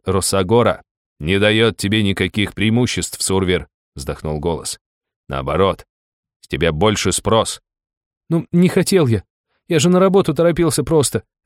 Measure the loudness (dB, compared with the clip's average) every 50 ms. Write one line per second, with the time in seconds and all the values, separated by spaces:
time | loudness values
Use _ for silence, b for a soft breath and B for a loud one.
0 | -4 -4 -2 -2 -2 -2 -2 -2 0 2 2 2 2 2 0 -4 -8 _ _ _
1 | _ _ _ -8 -4 -2 0 2 2 2 2 2 2 0 0 -2 -2 -2 0 0
2 | 0 0 0 -2 -2 -4 -2 -4 -4 -4 -4 -2 -2 0 2 2 0 0 -2 -6
3 | -8 -8 -8 -8 -4 -2 0 0 0 0 0 -2 -4 _ _ _ _ _ -18 -14
4 | -10 -10 -10 -8 -6 -6 -6 -4 -4 -4 -4 -4 -6 -10 -12 -12 _ _ _ _
5 | _ _ _ _ _ -10 -10 -8 -6 -4 0 0 0 0 0 -4 -10 _ _ _
6 | _ _ _ _ _ _ _ _ _ -8 -6 -2 -2 0 0 2 2 2 2 0
7 | 0 -2 -2 -2 -2 0 0 0 0 -2 -6 -12 _ _ _ _ _ _ _ _
8 | _ _ _ _ _ -4 -4 -4 -2 _ 2 2 4 4 2 0 0 2 2 2
9 | 4 2 0 -2 -4 _ _ _ _ _ _ _ _ -2 0 2 2 4 4 4
10 | 4 4 4 2 2 2 0 2 2 2 2 2 0 0 0 -2 -2 0 2 2
11 | 2 2 -2 -6 -6 _ _ _ _